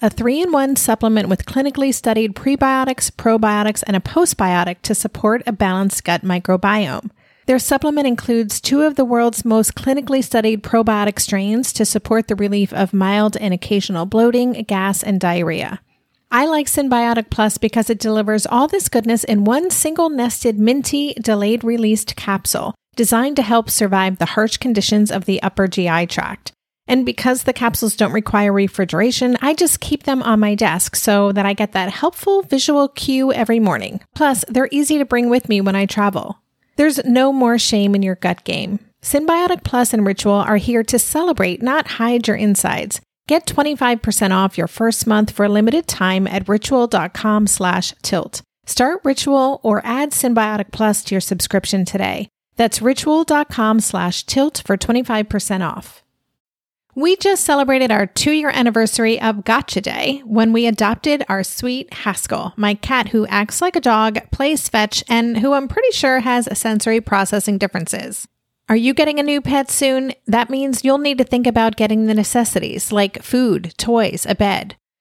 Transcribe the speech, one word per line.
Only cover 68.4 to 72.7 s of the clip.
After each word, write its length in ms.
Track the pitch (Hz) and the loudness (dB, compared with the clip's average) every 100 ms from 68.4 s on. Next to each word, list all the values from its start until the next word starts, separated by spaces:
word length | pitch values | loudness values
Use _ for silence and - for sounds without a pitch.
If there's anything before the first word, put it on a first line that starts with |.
| _ _ - | _ _ 0
Are 80 | 220 | 2
you 160 | 247 | 2
getting 280 | 277 302 294 | 2 2 0
a 40 | |
new 160 | 294 285 | 0 -2
pet 300 | 254 277 269 | 0 -2 0
soon? 420 | - 269 262 262 - - | 0 0 0 -4 -6 -2
That 240 | 226 233 | 0 0
means 340 | 269 277 247 | -2 -2 0
you'll 140 | 262 277 | 2 2
need 200 | 294 262 | 2 0
to 60 | |
think 220 | 254 247 240 | 0 0 2
about 300 | 226 226 - | 2 2 2
getting 300 | 214 220 220 | 0 2 2
the 80 | |
necessities 760 | 214 208 240 226 185 - | 2 2 0 0 -2 -4